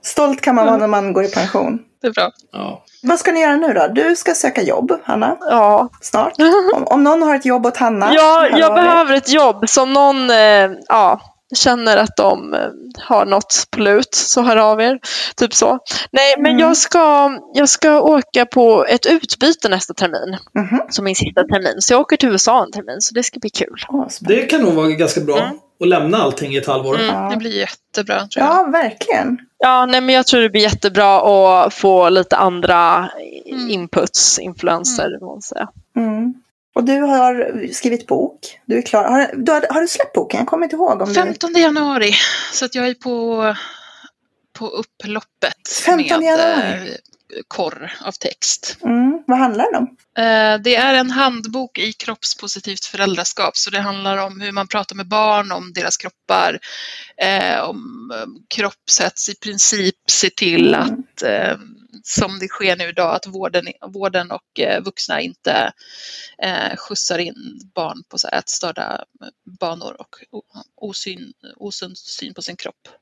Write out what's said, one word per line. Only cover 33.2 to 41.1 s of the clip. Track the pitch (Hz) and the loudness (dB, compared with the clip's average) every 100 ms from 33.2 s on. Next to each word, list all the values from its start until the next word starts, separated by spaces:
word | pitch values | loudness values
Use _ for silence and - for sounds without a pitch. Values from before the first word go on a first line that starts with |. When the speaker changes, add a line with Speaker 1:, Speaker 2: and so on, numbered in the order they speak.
| - - - | -16 -18 -14
Speaker 2:
Mm. | 262 247 | -10 -6
Speaker 4:
inputs, | 202 175 - - - - - | -6 -4 -2 -2 0 0 0
influenser, | 180 175 180 170 180 240 - | -4 -6 -2 -2 -2 -4 -6
Speaker 2:
Mm. | - | -8
Speaker 4:
vad | 185 214 | -14 -16
man | |
säger. | - - 208 - _ - | -14 -10 -10 -14 _ -4
Speaker 1:
Mm. | 226 214 233 254 _ _ _ - | -4 -2 -4 -6 _ _ _ -2
Och | |
du | 240 277 | 0 0
har | 285 269 254 247 240 226 196 | 2 4 2 2 -4 -6 -8
skrivit | - 254 233 - | -4 -4 -4 -2
bok. | - - - - - - | -2 -2 -6 -20 -20 -4
Du | 233 | -4
är | |
klar. | 240 220 | 0 0
Har, | 202 262 277 - | 2 2 0 -2
du, | 254 | 0
har, | 302 - | 0 0
har | 285 | -2
du | 339 | -2
släppt | - - | -2 -2
boken? | - - - | -2 -4 -4
Jag | 254 | -2
kommer | 330 339 | -2 -4
inte | 311 | -2
ihåg | 359 208 | 0 0
om | |
du | 196 | -2